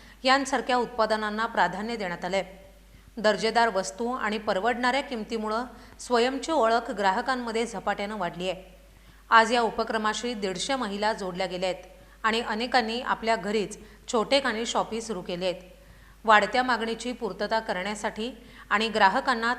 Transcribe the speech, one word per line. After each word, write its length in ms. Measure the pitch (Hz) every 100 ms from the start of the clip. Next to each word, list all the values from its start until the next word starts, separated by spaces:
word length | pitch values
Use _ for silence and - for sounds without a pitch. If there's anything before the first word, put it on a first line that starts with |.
| - -
यांसारख्या 540 | 262 269 269 254 - 247
उत्पादनांना 680 | 226 226 214 214 214 214 226
प्राधान्य 500 | 214 180 185 220 233
देण्यात 300 | 185 175 180
आलंय. 180 | 190 185 - - - - - - -
दर्जेदार 520 | 214 202 220 233 233
वस्तू 420 | 190 185 - 233
आणि 260 | 254 214 214
परवडणाऱ्या 640 | 214 190 214 233 247 262
किमतीमुळं 640 | 277 240 214 226 214 220 247 - - -
स्वयंची 520 | - 240 247 269 269
ओळख 400 | 320 226 233 240
ग्राहकांमध्ये 720 | 202 196 190 247 254 240 220 233
झपाट्यानं 520 | 190 196 202 202 214
वाढली 320 | 175 160 185
आहे. 140 | 175 - - - - - - -
आज 240 | 226 220
या 80 | 240
उपक्रमाशी 720 | 226 226 226 226 214 214 240
दीडशे 420 | 226 196 180 - 269
महिला 380 | 220 202 208
जोडल्या 340 | 220 190 180 190
गेल्या 220 | 180 185
आहेत 140 | 180 - - - -
आणि 180 | 220 220
अनेकांनी 600 | 240 214 247 254 220 226
आपल्या 340 | - 196 220 220
घरीच 420 | 185 214 185 - - - -
छोटेखानी 540 | 240 208 - 262 220 233
शॉपी 360 | 226 185 220
सुरू 200 | 226 180
केले 240 | 175 175 185
आहेत. 160 | 180 - - - - - - 214
वाढत्या 380 | 214 202 247
मागणीची 480 | 254 233 220 226 247
पूर्तता 480 | 247 226 175 208 220
करण्यासाठी 720 | 220 185 190 208 220 202 233 269 - - -
आणि 180 | 208 220
ग्राहकांना 680 | 214 196 226 269 233 226